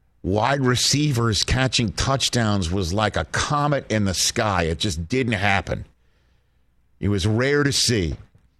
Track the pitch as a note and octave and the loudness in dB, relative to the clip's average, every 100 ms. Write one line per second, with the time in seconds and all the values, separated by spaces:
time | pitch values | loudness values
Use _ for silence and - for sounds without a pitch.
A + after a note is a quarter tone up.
0 | _ _ E2 G#2 A#2+ C#3+ B2+ A#2+ - C#3 | _ _ -2 0 2 2 2 2 0 0
1 | D3+ A#2+ A#2 G#2 - B2+ C3 - A2 - | 0 0 0 0 0 0 0 0 -2 -2
2 | - C#3 - A#2+ A2 G#2 E2+ G2 E2+ G2 | -2 -2 0 0 0 0 0 -2 -2 0
3 | G#2+ F2 D#2+ - - D3 D3 C#3 - A2 | 0 -2 -4 -4 -2 0 0 0 0 0
4 | G2 F2+ - - A2 F#2 E2+ E2 G#2+ D#2+ | 0 0 -2 0 0 2 0 -2 -4 -4
5 | E2 B2+ B2+ G#2 G2+ G2 - A1 - _ | -2 -2 0 0 2 0 -2 -6 -10 _
6 | _ _ _ _ _ _ _ _ _ - | _ _ _ _ _ _ _ _ _ -6
7 | G2 G2+ G2+ A2 C3 D3 C#3+ B2+ - A#2+ | -2 0 2 2 2 2 2 2 0 0
8 | E2 C2 - _ _ _ | 0 -4 -12 _ _ _